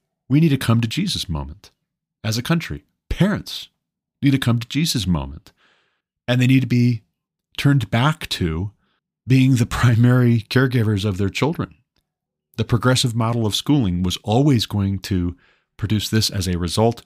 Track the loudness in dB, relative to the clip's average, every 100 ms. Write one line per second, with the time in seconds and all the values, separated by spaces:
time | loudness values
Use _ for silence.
0 | _ _ 0 2 4 2 2 0 0 -2
1 | -4 -6 -6 -8 -8 -14 -20 _ _ _
2 | _ _ -6 -6 -2 -2 -2 -12 _ _
3 | -10 -2 0 0 -8 -14 -16 _ _ _
4 | _ -2 0 2 2 -2 -2 -4 -2 -2
5 | -2 -2 -4 -14 -20 _ _ _ _ _
6 | _ _ -4 0 4 2 2 2 2 0
7 | _ _ _ _ _ -2 2 2 0 0
8 | 0 -2 -8 -4 -4 -4 -6 _ _ _
9 | _ _ 0 4 4 4 0 0 2 4
10 | 4 4 4 2 0 0 2 0 0 0
11 | -2 -2 -2 -2 -4 -4 -8 _ _ _
12 | _ _ _ _ _ -6 -2 0 2 2
13 | 0 -2 -2 -2 -2 -4 0 0 2 0
14 | -2 -4 0 2 4 2 0 -2 -2 -2
15 | -4 -2 -2 -6 _ _ _ -10 -4 -2
16 | 0 -2 -2 -4 -4 -2 -2 0 0 0